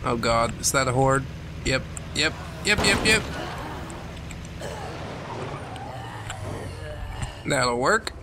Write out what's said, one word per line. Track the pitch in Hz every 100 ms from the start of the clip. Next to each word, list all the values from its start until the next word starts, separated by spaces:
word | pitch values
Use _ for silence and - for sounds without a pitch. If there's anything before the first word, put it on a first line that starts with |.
Oh | 131 120
god, | 117 117 117 -
is | -
that | 143 131
a |
horde? | 123 135 135 131 - - - -
Yep, | 131 - - - -
yep, | 151 - - - -
yep, | 208 202
yep, | 196 214
yep. | 220 - - - - - - - - - - - - - - - 880 - - - - - 960 - - - - 807 - - - - - - - - - 151 151 - - - - -
That'll | 143 123 120
work. | 139 220 - -